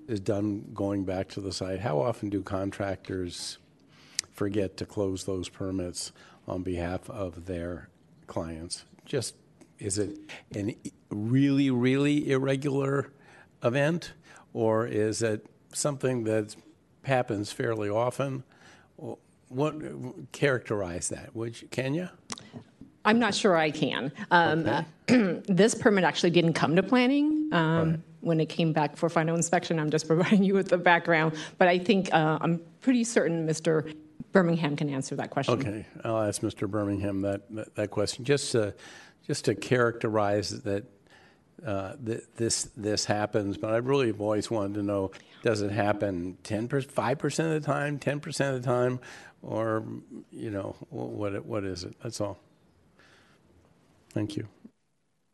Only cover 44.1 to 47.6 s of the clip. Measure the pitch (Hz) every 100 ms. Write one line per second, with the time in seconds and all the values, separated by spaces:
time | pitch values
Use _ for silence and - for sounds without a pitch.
44.1 | 101 104 107 98 113 98 104 101 101 95
45.1 | - - - 120 107 101 101 104 104 104
46.1 | 92 87 90 - - 120 143 131 - 202
47.1 | 156 151 143 165 156